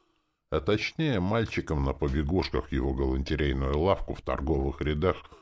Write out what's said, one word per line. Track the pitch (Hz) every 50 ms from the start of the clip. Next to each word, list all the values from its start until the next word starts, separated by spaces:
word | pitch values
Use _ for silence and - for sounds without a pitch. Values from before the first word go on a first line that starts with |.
| _ _ _ _ _ _ _ _ _ _
А | - -
точнее, | - - 104 107 - - - - 160 151 131 98
мальчиком | 90 95 110 117 113 - - - - - 80 73 67
на | 67
побегушках | 65 - 76 71 65 76 76 71 87 92 - - - - - -
в |
его | - 65 62 69 67
галантерейную | 65 69 65 65 67 67 - 78 71 76 71 67 67 67 65 69 76
лавку | 82 98 95 - - - -
в | -
торговых | - - 64 - 69 73 80 69 67 69 69 -
рядах | 71 73 78 73 80 92 85 - - - - -